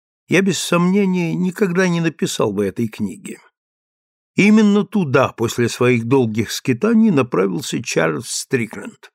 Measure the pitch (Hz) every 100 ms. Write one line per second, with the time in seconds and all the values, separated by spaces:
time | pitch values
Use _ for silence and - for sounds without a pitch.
0 | _ _ _ 156 196 156 - 175 175 196
1 | 196 185 170 165 185 175 202 175 185 170
2 | 165 - - - 127 98 101 92 117 -
3 | 101 101 - - _ _ _ _ _ _
4 | _ _ _ - 196 214 214 202 196 208
5 | 160 135 123 - 113 - 120 - 123 123
6 | 117 135 117 107 110 - - 123 208 233
7 | 220 151 127 170 190 170 - 165 - -
8 | 160 151 120 - - 131 110 - - -
9 | -